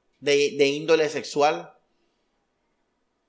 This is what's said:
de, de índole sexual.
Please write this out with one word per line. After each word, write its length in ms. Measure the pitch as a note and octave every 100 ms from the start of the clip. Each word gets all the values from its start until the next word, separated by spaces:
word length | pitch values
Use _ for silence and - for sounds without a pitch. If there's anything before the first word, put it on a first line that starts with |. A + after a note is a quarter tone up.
| _ _
de, 340 | C#3 C#3+ C#3+ C#3+
de 100 | C#3
índole 420 | D3 D#3 D#3+ D3+
sexual. 640 | C#3+ - D3 D3 E3+ E3+ _ _ _ _ _ _ _ _ _ _ _ _ _ _ _